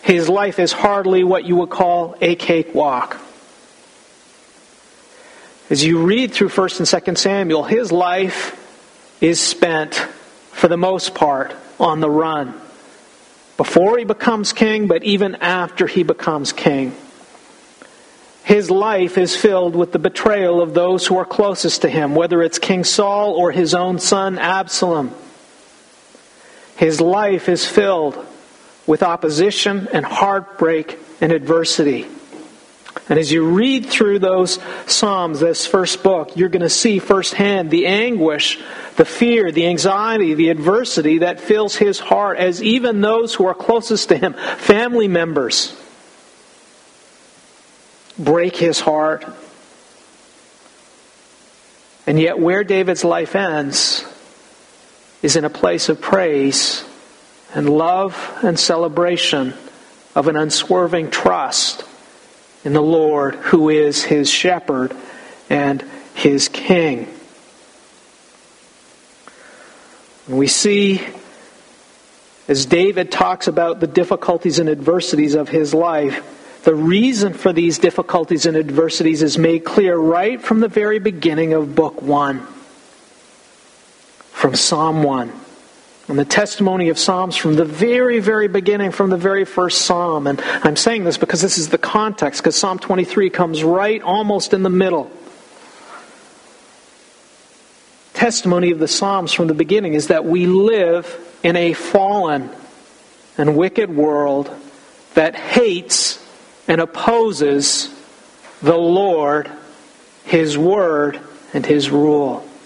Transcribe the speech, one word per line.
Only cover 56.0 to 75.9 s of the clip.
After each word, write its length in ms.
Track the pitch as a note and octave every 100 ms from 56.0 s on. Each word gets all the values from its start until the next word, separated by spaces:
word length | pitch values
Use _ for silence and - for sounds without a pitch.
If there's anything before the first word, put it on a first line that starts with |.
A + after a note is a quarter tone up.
praise 840 | - F#3+ F3+ C#3+ C#3 C3+ - - - - - - - - -
and 140 | D3+ D3
love 680 | D3+ E3 F#3 G3 F3 - -
and 160 | G#3+ E3
celebration 920 | - E3 E3+ D3+ F3 F3 - D3+ C3 C3 - - - - -
of 140 | - C#3+
an 80 | D3+
unswerving 720 | D#3 - - F3+ F3 F3 D#3+
trust 760 | - F#3+ F3+ C3 - - - - - - - - - - -
in 80 | C#3+
the 80 | D3
Lord, 520 | D3+ E3 D#3 D3 C#3 -
who 340 | - F3 D#3
is 340 | D3+ D3 C#3+
his 260 | - D3+ C3+
shepherd 640 | - F3+ F3+ - C3+ B2+ - - - - - -
and 340 | D3 C#3+ C#3 - - -
his 340 | - C#3+ C#3 -
king. 600 | - - F#3 D#3+ B2 A2 - - - - - - - - _ _ _ _ - _ _ _ _ - - _ - - - - - - - - - - - -
And 120 | C3
we 80 | C#3
see, 560 | - G#3 G3+ G3+ F#3+ - - - - - - - - - _ _ _ _ _ -
as 180 | C3+ C3
David 440 | E3+ F#3+ F#3 F3+
talks 380 | - F#3 F#3 -
about 320 | E3 E3+ E3
the 60 | E3
difficulties 720 | F3+ F3 F#3+ - E3+ F3+ D3+
and 100 | D#3+
adversities 640 | D3 C#3 F3 E3 D3+ D3+
of 140 | D3+ D3
his 240 | D#3+ D3
life, 500 | D#3 E3+